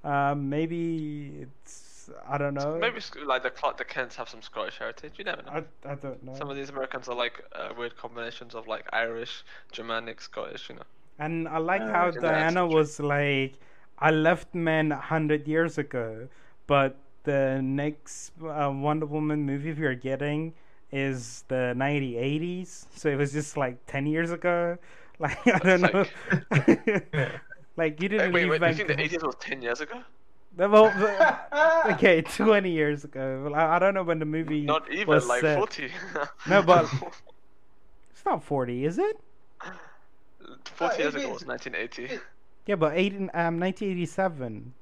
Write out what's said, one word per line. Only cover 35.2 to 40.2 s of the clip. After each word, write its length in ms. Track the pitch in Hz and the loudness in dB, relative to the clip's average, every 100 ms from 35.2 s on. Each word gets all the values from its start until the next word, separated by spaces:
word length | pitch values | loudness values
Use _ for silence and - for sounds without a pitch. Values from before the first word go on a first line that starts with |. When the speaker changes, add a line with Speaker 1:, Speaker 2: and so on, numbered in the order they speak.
| 120 | 6
Speaker 2:
like, 140 | 123 | 2
Speaker 1:
set. 180 | 156 156 | 4 2
Speaker 2:
forty. 320 | 214 - 135 - 190 - 143 - 147 | 0 -2 -8 -8 -8 -6 -6 -6 4
Speaker 1:
No, 160 | 196 | 6
but 300 | 170 175 156 | 8 8 6
Speaker 2:
<laughs> 1160 | 135 - - - - - - - - - - - | -2 -6 -12 -18 -18 -20 -20 -20 -20 -18 -18 -18
Speaker 1:
it's 140 | - 403 | -6 -2
not 180 | 202 | -2
forty, 400 | - 139 123 123 | 0 -2 0 0
is 160 | 143 190 | -2 2
it? 160 | 403 440 - - - - - 185 - - - - | 0 -2 -12 -18 -18 -14 -14 -14 -16 -18 -20 -20